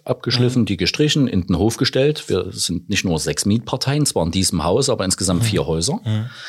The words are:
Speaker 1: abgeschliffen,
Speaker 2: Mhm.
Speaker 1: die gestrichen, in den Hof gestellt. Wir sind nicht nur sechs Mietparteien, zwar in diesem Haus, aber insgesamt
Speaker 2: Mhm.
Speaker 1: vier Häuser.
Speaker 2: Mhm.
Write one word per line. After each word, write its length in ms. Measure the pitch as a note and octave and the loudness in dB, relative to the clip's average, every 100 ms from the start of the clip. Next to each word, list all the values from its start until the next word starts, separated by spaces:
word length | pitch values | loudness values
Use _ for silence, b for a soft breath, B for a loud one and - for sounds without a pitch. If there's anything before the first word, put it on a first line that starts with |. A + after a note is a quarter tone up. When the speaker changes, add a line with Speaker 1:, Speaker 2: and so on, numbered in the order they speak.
| - | -6
Speaker 1:
abgeschliffen, 560 | B2+ - A#2+ B2 B2+ | -4 -2 2 2 2
Speaker 2:
Mhm. 40 | G#2 | 0
Speaker 1:
die 100 | G2 | 0
gestrichen, 500 | E2+ - D3+ D3+ C3 | 0 2 2 2 2
in 200 | G2 E2+ | 2 0
den 100 | F2 | 2
Hof 200 | G#2 - | 2 2
gestellt. 520 | B2+ C3 C#3+ C#3+ - | 0 2 2 0 -2
Wir 220 | F#2+ F2+ | -2 -2
sind 380 | A2 - E2+ - | -4 -4 -4 -4
nicht 140 | G2 G2 | -2 0
nur 120 | D#2+ | 0
sechs 260 | D2+ D2 G2+ | -2 -2 2
Mietparteien, 600 | A2+ - - - D3 C#3+ | 0 0 -4 0 0 0
zwar 180 | - | 0
in 80 | E2 | 0
diesem 320 | F#2 F#2 F2 | 0 0 0
Haus, 240 | D2+ G#2+ C3+ | 2 2 2
aber 160 | A2 | 0
insgesamt 380 | F#2+ - F#2 F2+ | -2 -2 0 0
Speaker 2:
Mhm. 40 | A2+ | 2
Speaker 1:
vier 180 | F#2 D2 | 0 0
Häuser. 340 | D#2+ F2 F#3+ A#2 | -2 -2 -2 -2
Speaker 2:
Mhm. 240 | G#2+ A#2+ B | -2 -4 B